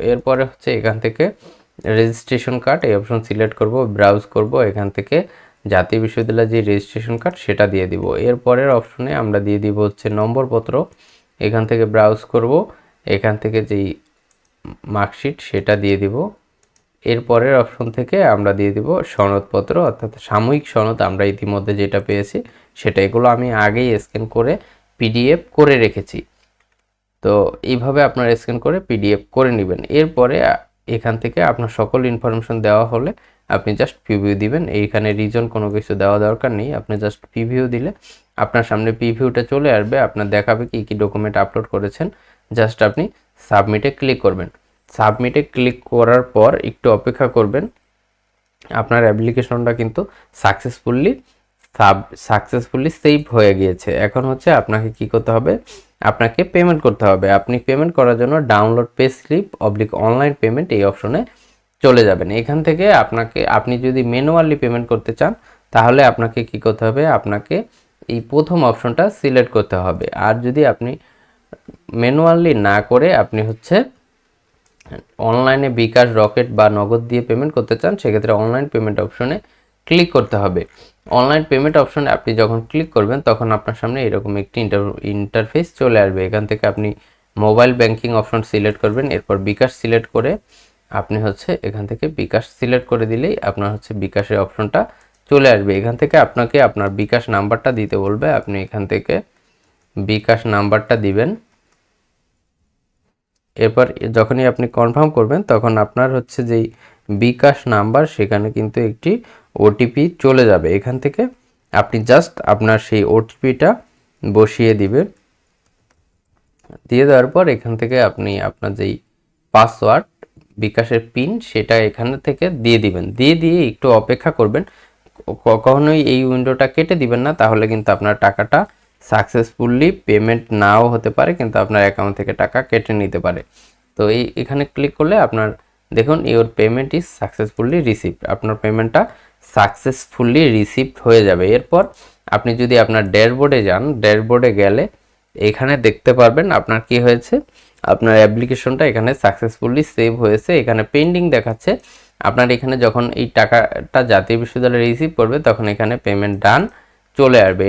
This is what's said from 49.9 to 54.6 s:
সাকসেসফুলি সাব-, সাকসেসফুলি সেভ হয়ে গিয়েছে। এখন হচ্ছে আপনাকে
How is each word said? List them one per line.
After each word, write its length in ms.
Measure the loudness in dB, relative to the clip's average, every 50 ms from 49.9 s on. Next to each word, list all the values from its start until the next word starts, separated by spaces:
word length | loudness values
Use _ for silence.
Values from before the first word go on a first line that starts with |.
| -6 -6 -8 -8 -12 _ _ _ _
সাকসেসফুলি 880 | -2 -2 -2 -2 -2 -6 -10 -12 -8 _ -4 -2 0 0 -2 -2 -4 _ _ _ _ _ _ _ _ _ _ 0
সাব-, 400 | 4 4 4 4 2 -2 -10 -18
সাকসেসফুলি 720 | -14 -4 -2 -2 -2 -2 -4 -6 -6 -4 -4 -4 -4 -4 -4
সেভ 300 | -4 0 2 2 2 2 0 0
হয়ে 240 | 2 4 4 4 4
গিয়েছে। 360 | 4 0 -2 -2 -4 -6 -4
এখন 320 | -2 -2 -2 -2 -2 -2 -2
হচ্ছে 260 | -4 -4 -2 0 2
আপনাকে 400 | 2 2